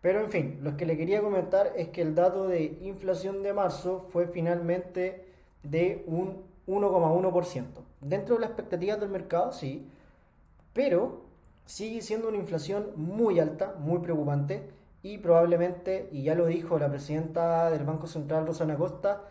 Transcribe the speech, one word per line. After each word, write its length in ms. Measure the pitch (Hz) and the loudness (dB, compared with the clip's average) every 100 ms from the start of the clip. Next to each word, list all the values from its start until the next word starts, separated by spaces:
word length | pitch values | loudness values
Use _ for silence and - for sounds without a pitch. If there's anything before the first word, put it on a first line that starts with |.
Pero 200 | 175 202 | 2 2
en 100 | 220 | 0
fin, 280 | 180 143 143 | -2 -2 -4
lo 140 | 143 143 | -6 -4
que 100 | 165 | -2
le 120 | 156 | -2
quería 240 | 165 208 | 0 0
comentar 500 | 208 190 175 190 202 - | 2 0 2 2 2 0
es 140 | 165 | -6
que 120 | - | -2
el 140 | 160 156 | 0 4
dato 320 | 180 190 190 | 4 4 0
de 320 | 175 151 156 | 0 -2 -4
inflación 640 | 190 190 190 180 190 196 | -10 -8 -2 -2 -2 -4
de 100 | 196 | -2
marzo 540 | 202 190 139 180 185 - | 0 0 0 -4 -4 -2
fue 160 | 175 175 | 0 0
finalmente 1000 | 175 165 175 170 180 180 185 185 190 - - - _ | 0 0 0 0 -2 -2 -4 -4 -4 -18 -20 -20 _
de 400 | 147 160 180 - - | -4 0 2 0 -4
un 400 | 165 190 190 - - - | -2 -2 -6 -16 -18 -4
uno 240 | 196 202 | 2 4
coma 200 | 185 165 | 4 4
uno 220 | 170 190 | 4 4
por 120 | 180 175 | 2 0
ciento. 380 | 131 120 - - - | -6 -8 -12 -20 -14
Dentro 360 | 143 190 202 233 | -4 -4 2 0
de 60 | |
las 100 | 220 | 0
expectativas 480 | - - 175 185 208 | -4 -4 -2 0 -2
del 100 | 202 | -2
mercado, 420 | 190 - 170 - | -6 -2 0 0
sí, 380 | - 139 147 - - - _ _ _ - - - | -2 -8 -8 -12 -20 -20 _ _ _ -20 -20 -8
pero 500 | - 277 175 220 - - - - _ - | 0 4 4 2 -4 -16 -20 -20 _ -18
sigue 360 | - 214 226 | -10 -6 -6
siendo 280 | - 220 226 | -4 -2 -2
una 80 | 214 | -4
inflación 540 | 170 160 147 202 208 156 | -2 -4 -2 -4 -4 -4
muy 440 | 160 208 226 170 | -4 2 4 6
alta, 360 | 151 - 190 - | 4 0 -4 -4
muy 200 | 147 175 | -2 -2
preocupante, 680 | 170 160 147 143 143 202 - - - _ | 0 -2 0 0 -2 -4 -8 -20 -20 _
y 160 | 190 208 | -14 -6
probablemente, 920 | 170 165 170 170 175 175 - 190 - | 6 8 8 6 2 -2 -4 -4 -4
y 120 | 143 | -4
ya 120 | 135 165 | 0 2
lo 100 | 165 | 2
dijo 320 | 165 - 160 | 2 0 0
la 120 | 147 | 2
presidenta 840 | 139 - 156 160 165 170 165 165 | -2 -4 -4 -2 0 2 4 2
del 140 | 156 143 | 2 0
Banco 200 | 156 160 | -4 -6
Central, 400 | 160 143 156 160 | -8 -2 0 0
Rosana 300 | 165 156 147 | -2 -2 0
Costa, 480 | 175 - 196 202 - | -2 0 -2 -2 -6